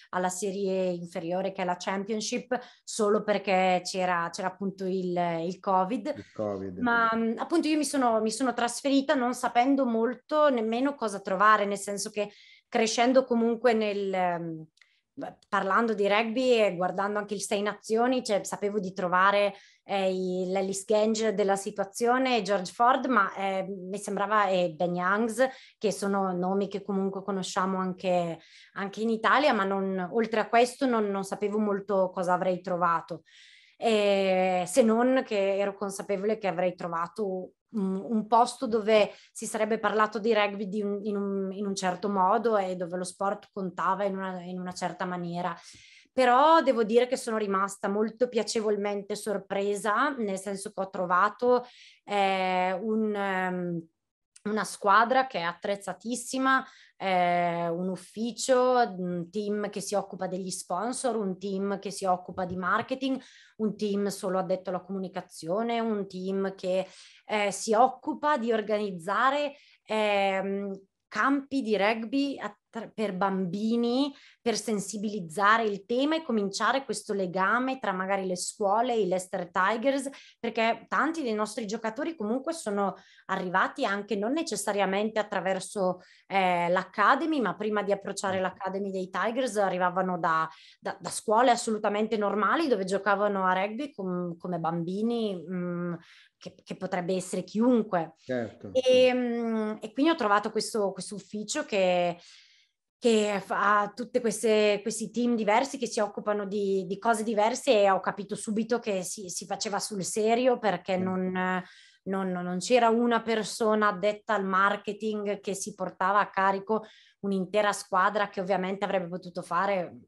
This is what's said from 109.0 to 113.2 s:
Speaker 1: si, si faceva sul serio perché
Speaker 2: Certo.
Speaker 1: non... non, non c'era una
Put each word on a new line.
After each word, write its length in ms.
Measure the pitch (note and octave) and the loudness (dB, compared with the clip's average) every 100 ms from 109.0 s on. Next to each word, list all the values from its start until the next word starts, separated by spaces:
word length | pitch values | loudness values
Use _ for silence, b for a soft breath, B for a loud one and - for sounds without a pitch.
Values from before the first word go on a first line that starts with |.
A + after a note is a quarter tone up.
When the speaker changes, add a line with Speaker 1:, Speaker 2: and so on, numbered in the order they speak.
Speaker 1:
si, 260 | E3+ - F3+ | -4 -10 -10
si 160 | - G3 | -10 -8
faceva 340 | G3 A3 G3 | -6 -4 -4
sul 240 | - G3+ | -4 -6
serio 540 | E3 A3 G#3+ A#3 B3+ A#3+ | -4 0 2 4 4 2
perché 380 | A3 F3 - F#3 | 2 0 0 -2
Speaker 2:
Certo. 140 | F#3 | 0
Speaker 1:
non... 540 | F#3 F#3 F#3 F#3 F#3 F3+ B B B | -2 -2 0 0 -2 -4 B B B
non, 260 | - F#3+ F#3+ | -6 -4 -2
non 280 | F3+ F3+ F3+ | -4 -4 -4
c'era 320 | F3+ B3 A#3 | 2 4 6
una 320 | A3+ A#3+ A3+ | 4 4 2